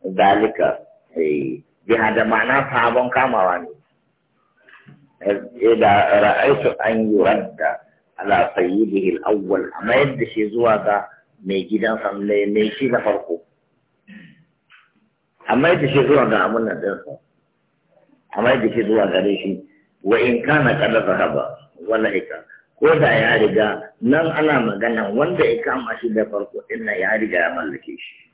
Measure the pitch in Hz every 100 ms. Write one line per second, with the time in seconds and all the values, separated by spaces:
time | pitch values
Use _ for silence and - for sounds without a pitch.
0 | 95 92 92 101 107 - 73 - - _
1 | _ - 78 73 67 62 _ _ - 113
2 | 110 107 110 113 117 135 131 127 117 117
3 | 123 131 131 117 92 90 87 - _ _
4 | _ _ _ _ _ _ _ - - -
5 | _ _ 92 101 - - 101 113 110 101
6 | 92 101 104 - 123 143 120 - 107 113
7 | 110 104 90 104 92 - 76 76 _ _
8 | _ - 95 95 87 - 90 98 110 98
9 | 92 85 - 107 92 95 - - 101 127
10 | 143 123 113 110 107 113 117 107 95 101
11 | - - _ _ 95 98 87 107 107 110
12 | 104 101 101 104 101 104 107 - 131 117
13 | - 101 - 87 _ _ _ _ _ _
14 | _ 190 170 151 _ _ _ - _ _
15 | _ _ _ _ - 117 156 175 147 135
16 | 123 143 117 107 92 113 110 85 95 98
17 | - 69 _ _ _ _ _ _ _ _
18 | _ _ _ - 117 131 113 117 101 110
19 | 98 90 98 95 98 92 - _ _ _
20 | 95 113 127 117 127 151 131 110 104 113
21 | 101 92 87 71 64 - - _ 87 110
22 | 110 98 - - - - _ _ 151 160
23 | 143 113 110 117 107 98 107 98 - _
24 | 117 147 165 147 156 143 110 98 117 113
25 | 104 107 156 185 156 117 - 131 117 113
26 | 120 107 107 104 101 - - 113 110 101
27 | 95 110 107 90 85 85 78 69 - -
28 | - - _